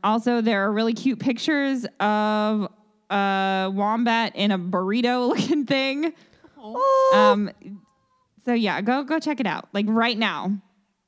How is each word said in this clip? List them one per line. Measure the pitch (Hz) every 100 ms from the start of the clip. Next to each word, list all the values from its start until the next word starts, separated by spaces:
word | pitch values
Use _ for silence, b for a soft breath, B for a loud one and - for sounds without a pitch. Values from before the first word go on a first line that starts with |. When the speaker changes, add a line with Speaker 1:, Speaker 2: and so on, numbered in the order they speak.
Speaker 1:
also, | 202 226 240 240
there | 226 202 196
are |
really | 208 226
cute | 226 269 226
pictures | 269 233 - 294 277 262 240 -
of | 208 214 214 214 214 214 196 _ _ _ -
a | 202 196 196 190 190 190
wombat | 190 202 233 240 233 226 -
in | 202
a | 190
burrito | 175 180 185 226 240 247 247
<laughs> |
looking | - - 302 240
thing. | 277 269 285 320 b b b b -
Speaker 2:
Oh. | 214 480 539 539 523
Speaker 3:
Oh. | 523 523
Speaker 1:
Um, | 494 202 - - 202 _ _ _ _ _ _
so | 247
yeah, | 233 214 147
go, | 208 262
go | 277 320
check | 311 277
it | 208
out, | 156 -
like, | 202 208
right | 226 240 220
now. | 214 151 185 202 - _ _ _